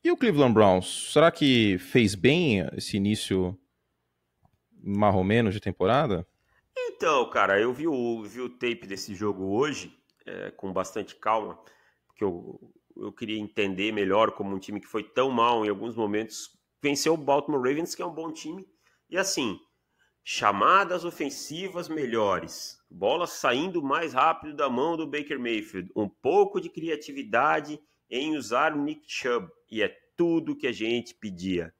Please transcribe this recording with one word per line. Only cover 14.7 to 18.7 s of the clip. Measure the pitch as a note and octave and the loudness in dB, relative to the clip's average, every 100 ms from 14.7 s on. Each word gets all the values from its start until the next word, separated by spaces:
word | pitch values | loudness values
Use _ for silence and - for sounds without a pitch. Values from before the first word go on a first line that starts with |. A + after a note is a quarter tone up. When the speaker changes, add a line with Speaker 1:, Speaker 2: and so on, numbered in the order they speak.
| G#2 | -12
Speaker 2:
que | - | -6
foi | A2 | -8
tão | G2 - C3+ | -4 0 0
mal | B2 A#2 A#2+ G#2+ | 2 2 2 0
em | |
alguns | G2+ A2+ A2+ | -2 -6 -4
momentos | G#2+ G#2 A2 - - _ _ _ | -2 -2 -4 -10 -16 _ _ _
venceu | C#3+ C#3+ D#3 | -2 0 0
o | E3 | 0
Baltimore | C#3 C#3+ C#3+ C#3+ B2 | 2 0 2 0 0
Ravens, | D3 E3+ - | -2 -4 -8
que | |
é | F3+ | -8
um | |
bom | D#3+ E3 | -8 -10
time. | D#3 D#3 F#3 F#3+ | -10 -12 -14 -16